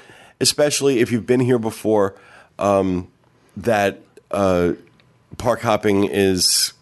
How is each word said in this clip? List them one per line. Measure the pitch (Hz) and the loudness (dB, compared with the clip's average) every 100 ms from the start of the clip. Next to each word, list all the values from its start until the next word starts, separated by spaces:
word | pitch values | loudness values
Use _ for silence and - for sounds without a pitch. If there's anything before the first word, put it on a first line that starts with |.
| - - - _ | -18 -20 -20 _
especially | - - 147 - 139 131 | -2 0 0 0 0 2
if | 117 | 0
you've | 117 95 | -2 0
been | 123 | 0
here | 123 127 | 2 0
before, | 110 110 107 107 98 - - - _ - | -2 -4 0 2 0 -4 -20 -20 _ -4
um, | 101 98 95 90 90 _ _ _ _ - | 0 2 2 -2 -6 _ _ _ _ -8
that, | 92 107 98 95 - - _ | -2 0 0 -4 -14 -20 _
uh, | 98 98 90 87 - - _ _ _ _ - | -2 0 2 0 -2 -10 _ _ _ _ -6
park | 120 113 | -2 -2
hopping | 120 107 110 98 101 | 0 0 2 0 0
is | 98 98 92 82 - - - | 2 0 2 0 -2 -4 -8